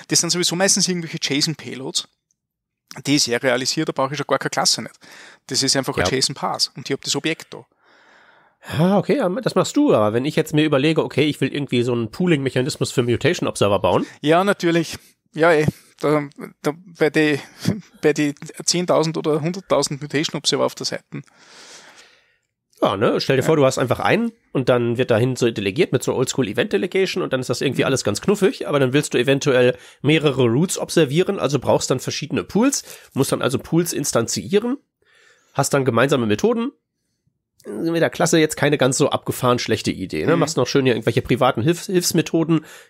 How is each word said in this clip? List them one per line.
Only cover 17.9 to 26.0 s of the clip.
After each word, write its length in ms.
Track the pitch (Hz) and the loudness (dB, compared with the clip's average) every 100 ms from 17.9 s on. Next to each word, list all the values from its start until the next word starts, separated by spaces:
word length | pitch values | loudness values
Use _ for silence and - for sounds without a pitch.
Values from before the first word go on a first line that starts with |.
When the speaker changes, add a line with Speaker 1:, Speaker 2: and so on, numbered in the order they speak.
| _ | _
Speaker 1:
bei 120 | 151 | 0
die 200 | 151 147 - - - 165 | 2 -2 -4 -12 -8 -4
zehntausend 520 | 170 180 139 160 160 | -2 0 2 0 -2
oder 240 | 160 151 | -2 -2
hunderttausend 600 | 156 190 - 139 143 139 | -2 -6 -2 -2 0 -6
Mutation 360 | 147 143 160 151 | -6 -4 -4 -4
Observer 280 | - 135 127 | -2 0 -2
auf 100 | - | -4
der 100 | 120 | -8
Seite. 360 | - - 143 - _ - - - - - - - _ _ _ _ _ _ _ | -10 -10 -14 -14 _ -20 -20 -20 -20 -20 -20 -20 _ _ _ _ _ _ _
Speaker 2:
Ja, 140 | - 98 | -2 2
ne? 240 | 123 233 | 0 0
Stell 180 | - 135 | 0 0
dir 40 | |
Speaker 1:
Ja. 60 | 151 | 2
Speaker 2:
vor, 80 | 156 | 4
du 100 | 131 | 4
hast 140 | - | 2
einfach 200 | 123 120 | -2 0
einen 320 | 95 180 233 - _ | 0 0 -2 -6 _
und 180 | - 127 | -2 2
dann 280 | 123 120 120 | 2 2 0
wird 100 | 127 | 2
dahin 260 | 110 127 123 | 2 2 0
so 140 | 120 | 0
delegiert 420 | 113 101 110 196 | 0 -2 0 0
mit 120 | 127 | 0